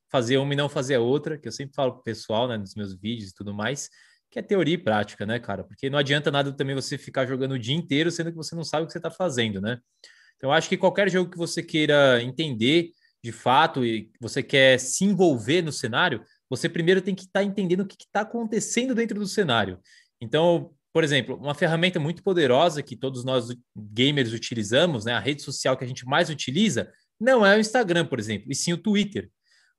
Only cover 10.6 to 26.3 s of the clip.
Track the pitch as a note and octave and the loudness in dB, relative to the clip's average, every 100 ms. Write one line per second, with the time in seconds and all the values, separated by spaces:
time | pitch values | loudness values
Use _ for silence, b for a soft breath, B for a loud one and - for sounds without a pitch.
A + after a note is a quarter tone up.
10.6 | D#3+ F#3 F#3+ F3+ G3 F3+ F3+ F3 E3 E3+ | 2 2 2 2 2 2 -2 -4 -6 -6
11.6 | - E3 D3 D3 C#3 A#2+ A#2+ B2+ D#3+ A#2 | -2 0 4 6 6 6 2 -4 -4 0
12.6 | A#2 E3 E3+ b b b A#2 - B2+ C3 | 2 2 0 b b b -14 -4 2 4
13.6 | D#3 C#3+ A#2+ A2 G#2 - A2+ - C3 C#3+ | 4 2 -2 -2 -6 -12 -8 -6 2 6
14.6 | C3+ B2+ B2 - G3 F3+ F#3 B2+ G#2 E3+ | 8 6 2 0 2 4 4 2 0 0
15.6 | E3 - A#2+ B2+ F3 A#2 b b - B2+ | 0 -4 -4 0 0 -2 b b -10 -4
16.6 | E3 E3+ E3 F#3+ G3 F#3+ - G3 G3+ G3+ | -4 0 2 2 2 -6 -4 -2 -2 0
17.6 | F#3 F3+ G3 - - G3+ G#3+ A#3 A3+ A3 | 0 0 -2 -8 -8 -6 -4 -6 -4 -4
18.6 | - - C4 A3+ A3+ G#3 G3 - F#3 A#2 | -2 -2 -2 -2 -2 -4 -4 -2 0 2
19.6 | G2 F2+ b b b - A2+ D3+ E3+ E3+ | 0 -6 b b b -16 -2 2 4 2
20.6 | C#3 _ _ E3 D#3+ C#3+ A#2+ A#2 C#3 D3 | -2 _ _ 0 2 2 0 -6 -6 -2
21.6 | F3 D#3+ F3+ F3 D3 F3 - F3 C#3 B2 | 0 2 0 0 -2 -2 0 2 4 6
22.6 | E3+ D3 C#3 A2+ C3 C3 B2+ C3 A#2 A#2+ | 4 2 -8 -6 -6 -4 -2 -2 -2 -8
23.6 | _ - G#2+ G#2+ C3+ D3 A#2 A2+ - A#2+ | _ -18 -6 2 2 4 0 -2 -6 -6
24.6 | G2 B2 F3 C3+ A2 A#2+ A2+ D3 - C3+ | 0 2 4 0 -2 -2 -2 -4 -6 -4
25.6 | C#3 C3 B2 B2+ B2 D3 E3+ | -2 0 -4 -10 -2 0 0